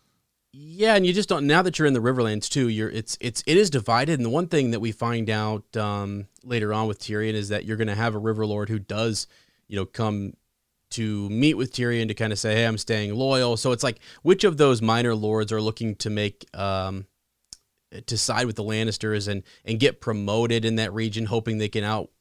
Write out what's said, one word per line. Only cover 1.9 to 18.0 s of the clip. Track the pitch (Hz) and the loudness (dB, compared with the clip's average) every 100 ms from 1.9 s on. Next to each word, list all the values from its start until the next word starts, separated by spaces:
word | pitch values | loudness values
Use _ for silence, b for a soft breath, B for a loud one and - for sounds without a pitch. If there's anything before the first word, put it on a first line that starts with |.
the | 123 | 4
Riverlands | 120 127 110 107 - | 2 2 2 0 -2
too, | 143 120 | 0 2
you're, | 107 110 | 0 -2
it's, | 113 - - | -4 -8 -6
it's, | 120 - - | -6 -4 2
it | 180 | 4
is | 196 | 4
divided. | 139 110 117 151 147 | 2 2 2 2 0
And | |
the | 117 | 0
one | 147 175 | 0 2
thing | 139 123 | 2 2
that | 113 | 0
we | 113 | -4
find | - 117 117 110 | -4 -4 -2 -2
out, | 107 107 107 - 110 | 0 0 -4 -6 -4
um, | 104 104 101 101 101 _ | -2 -4 -4 -8 -10 _
later | 123 117 107 | -4 -2 0
on | 107 110 | 0 -2
with | 98 | -4
Tyrion | - 107 110 | -4 -2 -2
is | 107 101 | -2 -2
that | 104 | -4
you're | 92 110 | -4 -2
gonna | 107 | -2
have | 101 117 | 0 -2
a | 107 | 0
River | 110 110 107 | -2 -2 -2
Lord | 104 104 | -2 -4
who | 110 | -6
does, | 95 104 113 104 - b b b - | -4 -2 -2 -2 -8 b b b -8
you | 101 | -6
know, | |
come | 95 - 107 104 98 - _ _ _ _ - | -6 -4 -2 -2 -6 -12 _ _ _ _ -12
to | 117 110 104 101 | -6 -4 -4 -4
meet | 110 151 | 2 2
with | 113 123 | 2 -4
Tyrion | - 120 117 110 | -2 -2 0 -2
to | |
kinda | 107 110 104 | -2 -4 -2
say, | 110 | 0
"Hey, | 110 117 | 2 2
I'm | 107 | -2
staying | - 110 104 | -2 -2 -2
loyal." | 113 135 131 120 110 | -2 0 2 2 0
So | 131 | 0
it's | 120 | 0
like, | 135 - B B | -2 -4 B B
which | 151 190 | 2 4
of | 202 151 | 4 6
those | 139 117 | 6 6
minor | 113 117 120 | 4 4 2
lords | 110 107 110 107 | 0 0 0 0
are | 110 | 0
looking | 110 - 113 101 | -2 -2 -6 -4
to | 107 | -4
make, | 104 104 - - - | -2 -2 -4 -16 -6
um, | 98 95 95 95 92 _ _ _ _ - _ _ _ - | -4 -2 -4 -8 -12 _ _ _ _ -20 _ _ _ -16